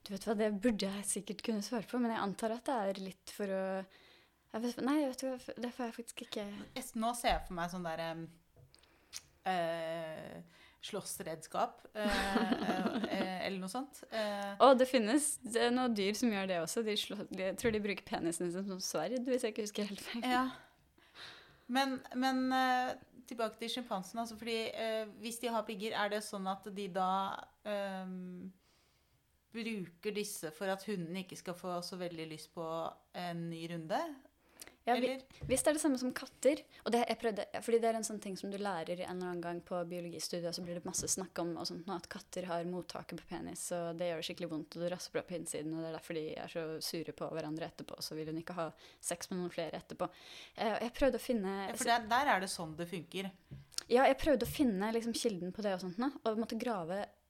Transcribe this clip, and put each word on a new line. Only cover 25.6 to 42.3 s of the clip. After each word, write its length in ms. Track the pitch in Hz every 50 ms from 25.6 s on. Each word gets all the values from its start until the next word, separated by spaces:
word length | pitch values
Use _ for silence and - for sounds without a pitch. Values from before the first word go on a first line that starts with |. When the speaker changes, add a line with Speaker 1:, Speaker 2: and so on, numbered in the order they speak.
| 214
Speaker 2:
pigger, 320 | 220 226 190 202 226 -
er 160 | 156 208 208 202
det 80 | 214 208
sånn 220 | - - 202 190
at 220 | 190 196 196 - 214
de 220 | 196 196 202 196 170
da, 160 | 190 185 185 190 190 196 196 - - - - _ _ _
ehm, 880 | 214 208 202 202 196 190 190 185 185 185 185 180 180 180 180 185 190 185 _ _ _ _ _ _ _ _ _ _ _ _ _ _ _ _ _ _ _ _
bruker 580 | 226 233 233 226 208 180 165 - - - 214 202
disse 380 | 208 208 202 - - - 156 156
for 160 | - 202 190
at 160 | 190 190 196
hunden 320 | - 214 190 170 160 170
ikke 220 | 190 185 185 - 147
skal 180 | - - 175
få 220 | 175 - 185 180 175
så 160 | 175 175 -
veldig 300 | 180 180 170 170 160 160 160
lyst 240 | 156 151 - - _
på 120 | - 165 160 160 165 160 - - - _ _ _
en 340 | - 180 175 170 170 170 165
ny 160 | 170 165 165 165
runde? 320 | 175 170 160 160 196 262 330 330 294 262 - - _ _ _ _ - - - - - _ _
Speaker 1:
Ja, 100 | - 240 247
vi, 60 | 247
Speaker 2:
Eller? 160 | 254 262 269 - _ - - - -
Speaker 1:
visst 160 | 247 262 -
er 80 | 320 302
det 80 | 311
samme 160 | - 320 269
som 140 | 247 254 254 247
katter. 460 | - - - - - - 254 302 302 - - - - -
Og 80 | - 214
det, 60 | 233 240 -
jeg 80 | 226
prøvde, 280 | - - 233 214 196 - - - - 214
fordi 140 | - 226 233
det 60 | 226 226
er 80 | 220
en 80 | 226 220
sånn 140 | - 220 202
ting 140 | - 208 190
som 140 | 180 - 202 196
du 60 | 196
lærer 380 | 202 202 190 165 160 165 180 175
en 140 | 180 - 180
eller 160 | 180 180 180
annen 100 | 175 175
gang 220 | 170 175 175 175 175
på 140 | - 190 180 175 170
biologistudiet, 640 | 175 180 175 175 170 165 - - - 180 170 170 175
så 80 | -
blir 160 | 185 170 175
det 80 | 175 170
masse 240 | 180 170 - - 160
snakk 320 | - - 190 175 - -
om 140 | 170 170 170
og 80 | - - 165
sånt 160 | 175 175 165 -
nå, 60 | 190
at 120 | 175 - - -
katter 320 | 196 - -